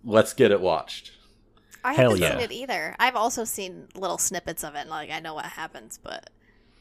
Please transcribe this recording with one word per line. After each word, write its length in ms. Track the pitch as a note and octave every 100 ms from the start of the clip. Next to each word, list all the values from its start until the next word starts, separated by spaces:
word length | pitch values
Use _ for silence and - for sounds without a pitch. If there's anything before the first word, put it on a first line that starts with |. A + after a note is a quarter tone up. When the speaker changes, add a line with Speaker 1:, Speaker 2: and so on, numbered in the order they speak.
Speaker 1:
let's 300 | A#2 G#2+ G#2
get 160 | - A#2
it 80 | G2+
watched. 520 | F2+ D#2 - - - - _ _ _ _ _ -
Speaker 2:
I 100 | D3
Speaker 3:
Hell 180 | D4 B2
Speaker 2:
haven't 60 | G2
Speaker 3:
yeah. 80 | -
Speaker 2:
seen 80 | -
it 120 | A#3+
either. 440 | - C4 F#3 D#3 -
I've 180 | B3
also 280 | B3 A3+ -
seen 460 | A3 - F#3 E3+ -
little 240 | - F#3+ E3+
snippets 460 | - F3+ - E3
of 100 | D#3
it, 60 | D3
and, 100 | C#3+
like, 220 | D#3 D3
I 80 | D#3+
know 160 | D#3+
what 100 | D#3
happens, 540 | E3 - E3 C3+ A2 -
but 280 | - - - _ _ _ _ _